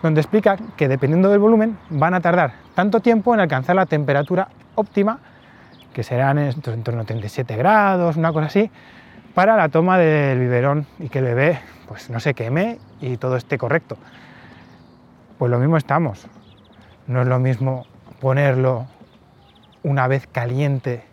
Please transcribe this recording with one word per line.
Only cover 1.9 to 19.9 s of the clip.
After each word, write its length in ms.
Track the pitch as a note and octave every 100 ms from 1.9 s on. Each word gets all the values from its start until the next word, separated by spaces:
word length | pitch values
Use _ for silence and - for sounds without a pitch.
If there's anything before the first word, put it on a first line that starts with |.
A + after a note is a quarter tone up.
van 240 | D3+ D#3+
a 60 | F#3
tardar 340 | E3+ E3+ C#3+ - -
tanto 240 | - G3+ A3+
tiempo 360 | A#3 A3+ A3
en 60 | A3+
alcanzar 360 | F3 C3+ C3 F#3
la 100 | F#3
temperatura 640 | D3+ C#3+ C#3 C#3+ F3+ F#3+ - - -
óptima, 420 | G#3 - G3+ A#3+ - - - - - - -
que 100 | -
serán 360 | A2+ B2 C3+ C#3+
en, 160 | C#3+ C3+
en 180 | B2 A2+
torno 200 | A2+ A#2
a 20 |
treinta 220 | A2 A2+ G#2
y 20 |
siete 280 | - B2 A2
grados, 600 | D#3+ G#3+ G3+ F#3 E3+ D#3
una 160 | E3
cosa 140 | D#3 D3+
así, 240 | G3 G#3+ - - - - - -
para 220 | - G3 A3
la 120 | D#3+
toma 300 | D#3+ F3 F#3
del 400 | D#3+ D3+ C#3+ B2+
biberón 480 | B2+ A#2+ C3+ D3 C#3+ -
y 100 | D#3
que 100 | C#3
el 60 |
bebé, 360 | C3 A#2+ D3 D#3 - - -
pues, 220 | - -
no 120 | A#2
se 140 | D3+
queme 440 | C3 A#2 C#3+ G#3+ A#3 - -
y 160 | B2+ A#2+
todo 200 | C3 B2+
esté 220 | - C3
correcto. 380 | A#2 D#3 - A2+ - - - - - - - - - - _ _ _ -
Pues 120 | B2
lo 80 | A#2+
mismo 180 | C3+ E3
estamos. 500 | - C#3+ D#3 G2 - - - _ _ - - - -
No 160 | B2+
es 60 | B2
lo 100 | B2+
mismo 460 | B2+ A#2+ C3+ B2+ - - - -
ponerlo 640 | C3 C3+ C#3+ C3 C3 A#2+ C3 - - _ _ _ _ _ _ _
una 240 | D3